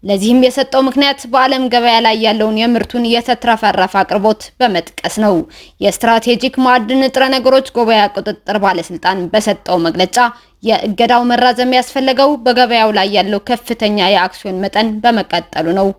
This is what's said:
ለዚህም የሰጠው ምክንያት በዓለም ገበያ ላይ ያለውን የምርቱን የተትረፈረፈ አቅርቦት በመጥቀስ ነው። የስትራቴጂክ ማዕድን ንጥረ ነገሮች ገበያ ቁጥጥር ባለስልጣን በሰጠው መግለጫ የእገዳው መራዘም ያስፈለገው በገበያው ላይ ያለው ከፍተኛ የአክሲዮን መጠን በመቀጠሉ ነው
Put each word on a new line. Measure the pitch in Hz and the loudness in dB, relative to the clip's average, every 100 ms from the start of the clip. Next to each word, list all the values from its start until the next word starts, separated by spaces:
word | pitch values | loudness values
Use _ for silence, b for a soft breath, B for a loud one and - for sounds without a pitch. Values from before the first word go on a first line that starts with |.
ለዚህም | 202 202 208 247 | -2 -2 2 4
የሰጠው | 254 254 269 269 | 4 2 -2 0
ምክንያት | 269 262 277 277 240 | 0 2 0 -2 -2
በዓለም | 262 262 262 254 | 0 2 0 0
ገበያ | 240 240 233 | 0 2 2
ላይ | 233 220 | 2 0
ያለውን | 220 214 220 220 | 0 0 0 0
የምርቱን | 233 233 - 247 233 | 0 0 -2 -4 0
የተትረፈረፈ | 233 233 240 233 220 214 - 185 196 | 0 0 -2 0 0 0 0 0 0
አቅርቦት | 190 208 202 214 - | 0 0 0 -2 -6
በመጥቀስ | _ 247 180 - - 262 - | _ -2 0 -6 -8 -8 -2
ነው። | 214 180 - B B B | 0 0 -2 B B B
የስትራቴጂክ | 202 - 226 226 226 240 254 262 | -4 0 0 0 0 -2 -2 0
ማዕድን | 254 247 214 262 | 2 2 2 0
ንጥረ | 269 262 262 | 0 0 0
ነገሮች | 269 247 262 262 | 2 2 2 0
ገበያ | - 226 226 202 | -2 2 2 2
ቁጥጥር | 202 202 208 - 208 | -2 -8 -10 -6 -2
ባለስልጣን | 202 180 - 175 180 190 175 | 0 -2 -6 -6 -4 -4 -2
በሰጠው | 214 214 196 - - | -2 -2 -4 -2 -2
መግለጫ | 330 175 185 254 240 220 b b | 0 -2 -2 2 0 -2 b b
የእገዳው | 220 214 208 196 233 240 | -2 -2 -2 -2 2 2
መራዘም | 240 240 247 233 254 | 2 2 2 2 0
ያስፈለገው | 254 247 277 269 254 277 294 | 0 0 -2 -2 2 2 2
በገበያው | 233 247 247 233 220 | 0 0 2 2 0
ላይ | 208 196 | 0 0
ያለው | 202 202 208 | 0 0 -4
ከፍተኛ | - 240 - 233 214 208 185 | -4 -6 -6 -4 -2 0 2
የአክሲዮን | 196 185 - 208 185 | 2 0 -4 -10 -6
መጠን | 196 202 220 214 | -4 -2 -2 0
በመቀጠሉ | 240 226 185 170 170 - 160 | 0 0 -2 -6 -6 -6 -2
ነው | 185 196 | 0 0